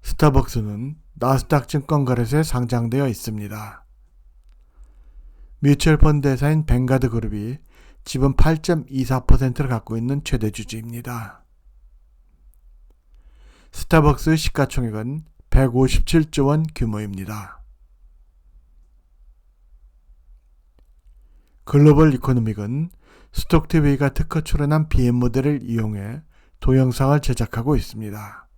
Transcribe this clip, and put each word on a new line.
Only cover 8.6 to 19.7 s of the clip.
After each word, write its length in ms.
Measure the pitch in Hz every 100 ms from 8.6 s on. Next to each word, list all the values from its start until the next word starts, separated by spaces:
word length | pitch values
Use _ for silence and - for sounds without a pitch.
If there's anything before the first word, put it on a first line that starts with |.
| 156 165 - 135 123 127 -
퍼센트를 440 | - 131 120 135
갖고 280 | 117 - 113
있는 260 | 120 143
최대 260 | 151 127 107
주주입니다. 920 | 104 107 110 113 117 120 120 110 - _ _ _ _ - _ _ _ _ _ - _ _ - _ _ _ - - _ - _ _
스타벅스 680 | - - 160 151 139 - 160
시가총액은 880 | - - 135 - 120 107 113 151 - _ _
백오십칠 840 | 131 131 120 131 - - 170 156
조 140 | - 139
원 200 | 151 160
규모입니다. 880 | - 113 104 104 95 95 107 95 - - - _ _ - _ _ _ _ - _ _ _ _ _ _ - _ _ _ _